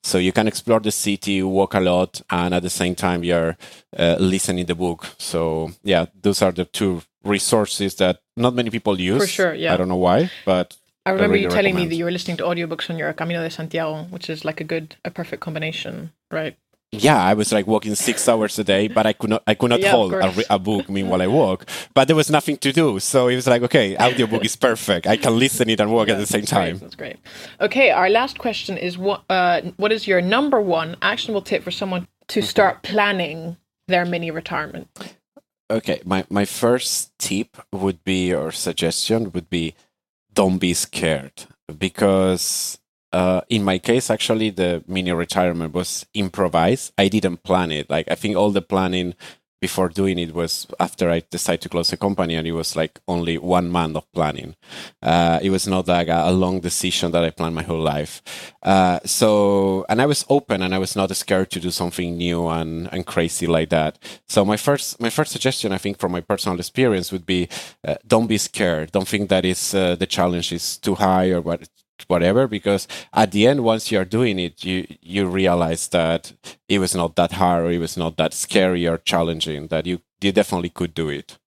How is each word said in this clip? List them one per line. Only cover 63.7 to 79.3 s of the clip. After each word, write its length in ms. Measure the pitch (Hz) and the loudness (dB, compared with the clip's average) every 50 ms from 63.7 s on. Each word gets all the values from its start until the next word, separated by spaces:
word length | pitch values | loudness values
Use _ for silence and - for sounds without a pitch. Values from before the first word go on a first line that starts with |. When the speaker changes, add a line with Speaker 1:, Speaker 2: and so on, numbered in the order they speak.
| 85 80 78 78 - _ - - - - _ | 0 0 0 0 -4 _ -18 -20 -20 -20 _
Speaker 1:
So 180 | _ - 107 98 | _ 2 2 2
my 120 | 98 107 | 2 2
first, 420 | 104 - - 143 139 - - - _ | 0 2 0 0 0 -2 -8 -8 _
my 100 | 117 113 | -4 -2
first 220 | - - 156 - | 0 -2 -2 -2
suggestion, 400 | - 120 - 131 127 - - 104 | -4 -2 -2 -2 -2 -2 -2 -2
I 80 | 98 92 | -4 -2
think, 180 | - 101 98 | -4 -6 -6
from 140 | - - 90 | -4 -4 -4
my 100 | 90 87 | -4 -4
personal 380 | 82 _ 104 95 - 104 90 87 | -2 _ -4 -2 -2 -4 -4 -4
experience 520 | 87 - _ - 131 123 107 92 87 - | -6 -6 _ 2 2 2 2 0 -2 -4
would 140 | 98 92 85 | -8 -8 -4
be, 240 | - 92 90 87 85 - - - - - _ - | -2 0 0 0 -2 -6 -14 -14 -14 -18 _ -6
uh, 120 | 76 73 - _ | -6 -6 -6 _
don't 220 | 110 120 110 117 | 2 2 2 4
be 100 | 107 110 | 2 0
scared. 540 | 101 - - - - 107 90 85 78 78 80 | 0 -2 -4 -2 -2 0 0 0 0 -4 -2
Don't 160 | - 101 95 | -2 -2 -2
think 220 | - - 101 101 90 | 0 -2 -2 0 2
that 140 | 98 92 90 | 2 2 2
is, 280 | 92 90 - - - - | 2 0 -2 -4 -2 0
uh, 220 | 98 92 90 87 | 2 2 2 2
the 100 | 82 92 | 0 -2
challenge 460 | - - - 90 90 87 87 85 - | -4 0 0 2 2 2 0 -4 -4
is 260 | 87 87 - - - | -6 -6 -6 -8 -8
too 180 | - - 107 95 | -4 -2 -2 0
high 340 | - 104 95 92 92 92 92 | 2 2 2 4 4 4 2
or 120 | 92 87 | 2 0
what, 260 | 80 85 85 85 - - _ _ _ _ _ _ - | 0 -2 -4 -6 -6 -16 _ _ _ _ _ _ -4
whatever, 400 | _ 90 87 85 90 101 120 135 | _ 0 2 4 4 4 4 2
because 400 | 120 107 101 - 101 101 95 - - - - - _ - | 0 -2 -4 0 0 0 0 -2 -6 -14 -16 -16 _ 2
at 180 | - 110 98 | 2 2 4
the 160 | 90 104 107 | 4 4 6
end, 160 | 123 143 143 120 | 6 6 4 2
once 280 | 113 113 110 - - | 2 2 2 0 0
you're 140 | 110 98 95 | 0 0 0
doing 340 | 92 107 113 127 117 98 92 | 2 2 2 2 2 2 0
it, 240 | 90 85 _ - - | -4 -4 _ -8 -6
you, 220 | 92 92 92 85 - 78 _ | -4 -2 -2 -4 -6 -12 _
you 240 | _ 82 90 101 98 | _ -6 -2 0 0
realize 600 | 92 90 95 92 90 87 87 85 82 82 82 - - | 0 2 2 2 4 4 2 2 0 -2 -4 -4 -2
that 440 | - 87 82 80 82 85 - - - _ _ - - _ _ | 0 2 2 2 0 -2 -4 -10 -20 _ _ -20 -20 _ _
it 120 | _ 104 101 | _ 0 0
was 160 | 95 90 - | 0 0 0
not 200 | 92 85 82 76 | -2 -2 -2 0
that 180 | - 87 85 - | 0 0 0 2
hard, 320 | 90 95 90 90 85 85 | 2 2 2 4 2 2
or 60 | 85 | 0
it 80 | 87 87 | 0 -2
was 180 | 82 82 - | -2 -4 -4
not 200 | 90 85 82 80 | -4 -4 -4 -2
that 160 | - 80 80 - | 0 -2 -2 -2
scary 540 | - - - - 107 92 92 90 87 85 | -6 -8 0 2 2 4 4 2 0 0
or 100 | 85 82 | 0 -2
challenging, 720 | 82 _ - - 85 85 82 | -2 _ -2 0 0 0 0